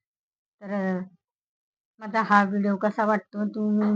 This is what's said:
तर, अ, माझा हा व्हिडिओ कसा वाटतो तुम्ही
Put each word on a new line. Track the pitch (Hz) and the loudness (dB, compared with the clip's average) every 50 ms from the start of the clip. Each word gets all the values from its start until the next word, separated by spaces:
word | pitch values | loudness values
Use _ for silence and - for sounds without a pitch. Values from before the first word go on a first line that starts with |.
| _ _ _ _ _ _ _ _ _ _ _ _ | _ _ _ _ _ _ _ _ _ _ _ _
तर, | 208 196 202 | -12 -8 -6
अ, | 202 190 190 185 180 185 185 _ _ _ _ _ _ _ _ _ _ _ _ _ _ _ _ _ - | -4 -2 -2 -2 -4 -6 -10 _ _ _ _ _ _ _ _ _ _ _ _ _ _ _ _ _ -16
माझा | 220 214 202 220 214 | -10 -4 -2 0 2
हा | - 208 202 202 | 4 4 4 4
व्हिडिओ | 190 202 208 196 202 202 190 | 4 0 -2 0 0 -2 0
कसा | 214 208 202 - 220 | -2 -2 0 0 0
वाटतो | 208 214 208 - _ - 208 214 208 | 2 0 0 -2 _ -8 -6 -6 -6
तुम्ही | 208 214 214 214 208 208 214 208 208 | -4 -4 -2 0 2 2 2 2 2